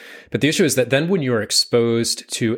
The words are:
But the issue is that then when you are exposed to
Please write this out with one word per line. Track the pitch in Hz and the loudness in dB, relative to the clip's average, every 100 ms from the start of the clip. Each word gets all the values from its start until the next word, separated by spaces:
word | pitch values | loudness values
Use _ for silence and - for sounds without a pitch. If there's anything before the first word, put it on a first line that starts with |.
| - - - | -20 -20 -10
But | 113 | -2
the | 139 | 0
issue | 156 160 | 2 2
is | |
that | 127 117 | 2 0
then | 135 170 | 0 0
when | 190 | 0
you | 131 113 | 0 -2
are | |
exposed | 104 - - 120 117 117 113 - - | 0 -2 2 2 2 2 0 -4 -8
to | - 113 | -2 -2